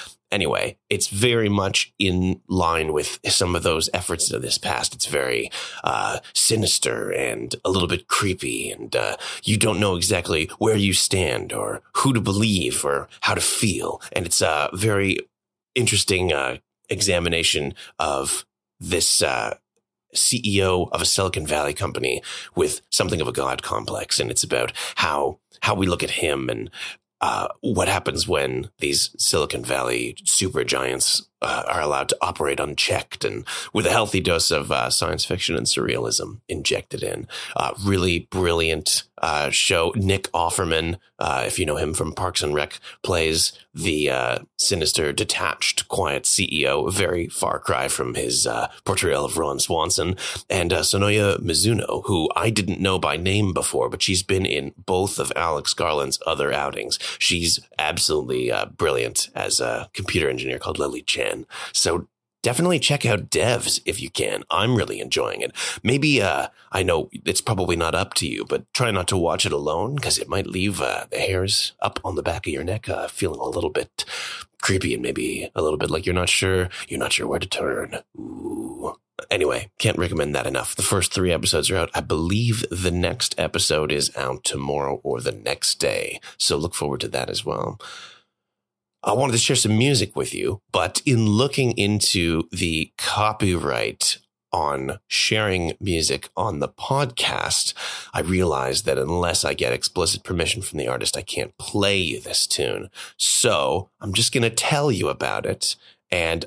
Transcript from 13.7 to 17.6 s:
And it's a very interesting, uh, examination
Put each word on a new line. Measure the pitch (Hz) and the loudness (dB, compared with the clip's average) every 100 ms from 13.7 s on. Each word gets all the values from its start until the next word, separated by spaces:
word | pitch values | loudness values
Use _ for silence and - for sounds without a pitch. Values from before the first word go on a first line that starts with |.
| - 82 - - | 0 -2 -6 -4
And | - 85 | -4 0
it's | - | 2
a | 90 76 73 | 2 2 0
very | 92 110 98 98 - - _ _ _ _ | 0 0 2 2 0 -4 _ _ _ _
interesting, | 123 117 98 - 92 90 | 0 2 2 2 2 2
uh, | 71 65 62 _ _ - | 0 -2 -4 _ _ -8
examination | 98 101 87 85 82 80 82 | 0 2 2 2 2 2 0